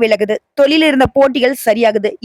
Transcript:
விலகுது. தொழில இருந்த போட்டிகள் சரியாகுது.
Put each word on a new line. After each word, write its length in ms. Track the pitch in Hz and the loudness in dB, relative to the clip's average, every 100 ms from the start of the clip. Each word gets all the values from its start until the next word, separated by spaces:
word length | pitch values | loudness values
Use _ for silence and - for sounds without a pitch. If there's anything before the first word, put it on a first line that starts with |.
விலகுது. 340 | 220 208 208 214 _ - | 0 0 -2 -6 _ -2
தொழில 300 | 277 311 311 | 0 2 2
இருந்த 160 | 269 262 | 2 0
போட்டிகள் 400 | 277 277 262 247 277 | 2 0 0 -2 -2
சரியாகுது. 480 | - 214 226 214 202 - | -2 0 0 0 -4 -6